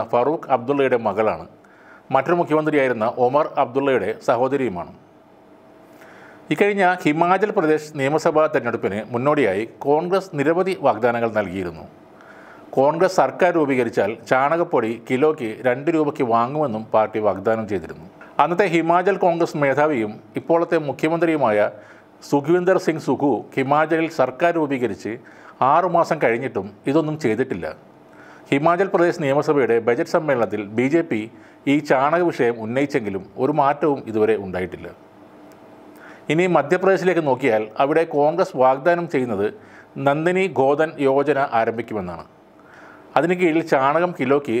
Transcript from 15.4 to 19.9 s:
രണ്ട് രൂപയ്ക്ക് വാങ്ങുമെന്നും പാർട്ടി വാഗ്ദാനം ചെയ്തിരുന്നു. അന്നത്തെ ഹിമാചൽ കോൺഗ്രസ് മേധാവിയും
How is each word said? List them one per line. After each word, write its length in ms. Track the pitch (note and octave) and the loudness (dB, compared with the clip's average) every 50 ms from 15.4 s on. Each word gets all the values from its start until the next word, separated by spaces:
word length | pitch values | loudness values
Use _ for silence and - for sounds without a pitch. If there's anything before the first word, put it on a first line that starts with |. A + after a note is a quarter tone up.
| A#2+ A2 A2 - - | -6 -8 -6 -2 -2
രണ്ട് 240 | B2+ A#2+ C#3 C#3+ E3 D#3+ | -2 -2 0 0 0 0
രൂപയ്ക്ക് 300 | D#3 D3+ D3 C#3+ - C3+ A2+ A2+ | 0 0 0 -2 -2 0 2 2
വാങ്ങുമെന്നും 500 | A2+ A#2 C3 D3 D#3 D3+ B2+ G#2+ A2 A2+ - - | 2 2 0 -2 -2 -2 -2 -4 -6 -4 0 0
പാർട്ടി 260 | A2 G#2+ G#2 - A2 G#2 | 2 2 0 0 0 0
വാഗ്ദാനം 400 | G2+ F#2 F#2+ F#2+ A2+ A2+ A2 G#2+ G2 | 0 0 0 0 0 0 0 -2 -4
ചെയ്തിരുന്നു. 360 | G#2 F2 D#2+ D2+ D2 D2+ E2 F#2+ - - - - - - C#3+ | -4 -6 -6 -8 -14 -18 -20 -20 -20 -20 -20 -6 -2 0 0
അന്നത്തെ 240 | D#3 F3 F3 G#3 F3 E3 | 2 2 0 2 2 2
ഹിമാചൽ 420 | E3 D#3+ E3 E3+ F3+ F3+ G3+ G3 F3+ F#3+ | 0 2 2 2 2 2 0 0 2 0
കോൺഗ്രസ് 360 | F3 E3 E3 E3+ - - D3+ C#3+ | 0 0 0 -2 -2 -2 0 0
മേധാവിയും 480 | C3+ B2+ C#3+ D3+ D#3 | 0 2 2 2 2